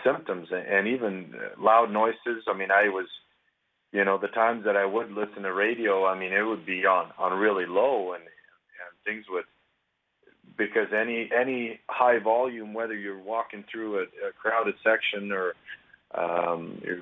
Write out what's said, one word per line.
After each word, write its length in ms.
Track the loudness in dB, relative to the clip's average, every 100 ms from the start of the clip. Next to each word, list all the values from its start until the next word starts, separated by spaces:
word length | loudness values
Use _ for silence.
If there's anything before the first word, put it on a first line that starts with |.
symptoms 440 | 0 0 -2 -6 -4
and, 140 | -4 0
and 220 | 2 2
even, 460 | 0 -2 -4 -10 -12
uh, 260 | -12 0
loud 300 | 6 8 6
noises. 520 | 4 2 0 -4 -4 -2
I 60 |
mean, 180 | -2 4
I 180 | 6 6
was 180 | 2 -4 -10 _ _ _ _ _ _ _
you 100 | 0
know, 140 | 2 2
the 100 | 0
times 380 | 2 2 2 0
that 100 | 2
I 100 | 2
would 260 | 0 -4
listen 320 | -4 -6 -6
to 100 | -4
radio, 520 | 0 0 0 0 2 2
I 140 | 0
mean, 140 | -2
it 80 | 0
would 240 | 0 -4 -6
be 200 | 0 2
on, 260 | 2 0 -2
on 220 | -2 2
really 260 | 2 2 0
low 480 | 2 2 0 -4
and, 100 | -8
and 680 | -14 -20 _ _ _ -20 -20 -14 -10
things 200 | -10 -6
would, 160 | -8 -8 _ _ _ _ _ _ _ _ _ -10 -4
because 300 | 0 0 0
any, 380 | 0 0 -2 0
any 480 | 0 0 -2 -4 -8 -6
high 320 | 2 4 4
volume, 540 | 4 2 0 -4 -10
whether 220 | -6 -6 -6
you're 260 | -8 -10
walking 420 | -6 -6 -6 -10 -12
through 280 | -10 -4 -4
a, 20 |
a 300 | -6 -8 -10 -6
crowded 340 | -2 0 0 0
section 480 | 2 2 0 -4 -4
or, 220 | -2 -4 -6 -12 -18 _ -20 _
um, 680 | -4 0 0 0 -2 -6 -10
you're 180 | -8 -6